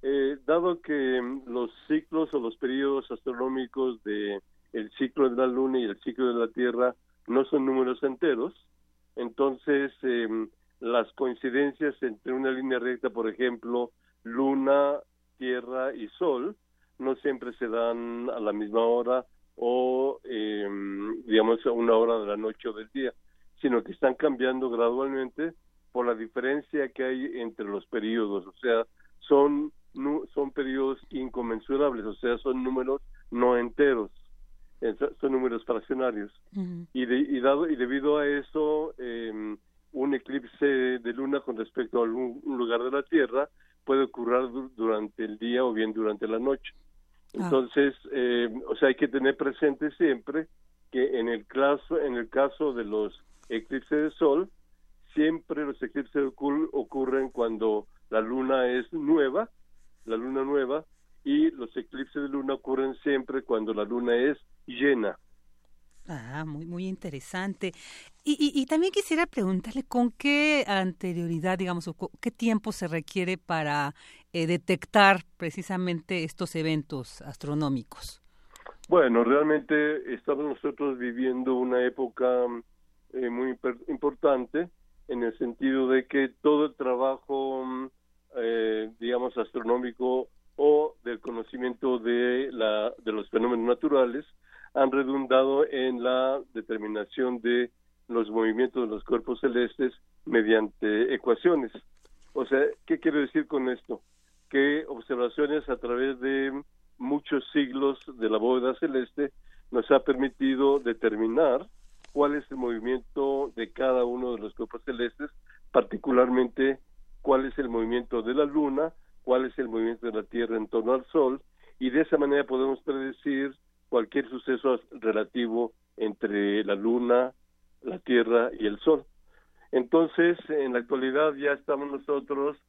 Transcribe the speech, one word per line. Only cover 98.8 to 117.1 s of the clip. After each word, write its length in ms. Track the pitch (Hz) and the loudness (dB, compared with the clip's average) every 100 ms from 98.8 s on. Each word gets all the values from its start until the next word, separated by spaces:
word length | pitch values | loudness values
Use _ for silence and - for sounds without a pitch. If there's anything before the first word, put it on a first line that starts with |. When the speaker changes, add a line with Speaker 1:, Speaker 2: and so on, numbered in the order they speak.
| 117 | -2
Speaker 1:
de 80 | 107 | -4
los 80 | |
cuerpos 360 | - 120 117 120 | -2 -2 -2 -2
celestes 540 | 131 120 120 - 127 - _ _ - | 0 0 -2 -2 -4 -4 _ _ 0
mediante 840 | 120 107 110 107 - 110 107 123 | 2 6 4 4 -2 0 2 2
ecuaciones. 600 | 131 127 113 180 165 117 - - - - - - | 0 0 2 4 2 0 -10 -20 -20 -20 -20 -10
O 120 | 147 123 | -6 0
sea, 140 | 135 147 - - | 2 2 -2 -4
¿qué 140 | 160 | 0
quiero 200 | 170 147 | 2 0
decir 280 | 135 156 147 | 0 -2 -2
con 200 | 147 127 | -2 -2
esto? 360 | 127 - 117 _ _ _ _ _ | -4 -6 -10 _ _ _ _ _
Que 380 | 139 139 147 156 | 2 2 2 -4
observaciones 800 | 127 - 123 123 131 147 151 139 | -12 -6 -2 -2 0 0 0 -2
a 80 | 123 | -6
través 420 | 120 120 135 127 | -2 -2 -2 -2
de 340 | 131 135 135 135 147 _ _ _ | -2 0 -2 -4 -12 _ _ _
muchos 440 | 127 147 - 143 - | -4 -4 -2 -4 0
siglos 460 | 151 139 131 139 131 - 123 | -2 0 0 0 -2 -10 -4
de 100 | 110 | 0
la 80 | 107 | 2
bóveda 380 | 113 127 127 123 | 2 2 0 0
celeste 560 | 160 131 123 - 143 - - - - | -2 -2 -4 -4 -4 -4 -20 -20 -4
nos 180 | 127 - | -4 4
ha 120 | 139 | 4
permitido 760 | 139 131 135 - 135 131 139 139 | 6 0 0 0 -2 2 4 2
determinar 880 | 127 113 117 107 113 123 156 127 185 - - - - | 0 0 0 0 0 4 4 2 -2 -20 -20 -20 -10
cuál 220 | 143 143 147 | 0 2 0
es 80 | - | -6
el 60 | 135 | -6
movimiento 920 | 120 113 113 127 - - 139 139 139 113 | -4 -4 -2 -4 -4 -4 -2 -2 -4 -6
de 160 | 117 | -10
cada 340 | - 131 127 120 | -2 0 2 0
uno 280 | 123 127 | -2 -6
de 80 | 117 | -6
los 120 | 104 | -10
cuerpos 300 | - 113 117 - | -10 -10 -10 -10
celestes, 460 | 120 120 - 143 - - - - | -6 -6 -6 -14 -14 -20 -20 0
particularmente 1080 | 127 120 107 - 123 127 127 127 - 135 131 - - - | 0 0 -4 2 4 4 4 0 2 0 0 -10 -20 -20